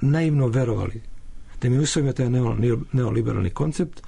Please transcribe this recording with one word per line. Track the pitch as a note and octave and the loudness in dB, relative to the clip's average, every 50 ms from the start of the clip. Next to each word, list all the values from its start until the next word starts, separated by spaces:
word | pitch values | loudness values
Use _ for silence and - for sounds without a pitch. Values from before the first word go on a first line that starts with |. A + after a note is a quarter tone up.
naivno | B2+ C#3 D3 D#3+ E3 D#3 D3 C#3 C3 | 0 2 2 4 2 2 4 4 2
verovali | A#2 A2 C3+ B2+ A#2 G#2+ G2+ F#2+ F#2+ G#2+ A2 - - - - - - - - - - - - | 2 2 2 2 0 0 -2 -2 -4 -6 -8 -10 -10 -12 -10 -10 -10 -12 -12 -12 -12 -8 -2
da | - B2 | 0 2
mi | B2+ C#3 | 2 2
usvojimo | D3+ - - D#3+ C#3 C3+ A#2+ | 2 2 2 0 0 0 0
taj | - B2+ | 0 0
neo-, | A#2+ B2 B2+ A#2+ A2+ A2 | 2 2 2 2 2 2
neo-, | G#2+ A#2+ A#2+ A2+ C3+ C#3+ - | 2 2 2 2 0 -2 -2
neoliberalni | - B2+ B2 G#2+ A2 A#2 A2 A#2 A2 G2+ F#2 F2+ | 0 0 0 0 0 0 0 0 0 0 -2 -2
koncept. | - - D3+ D#3+ - - F3 - - - - | 0 -2 -2 -2 0 -2 -2 -4 -4 -14 -14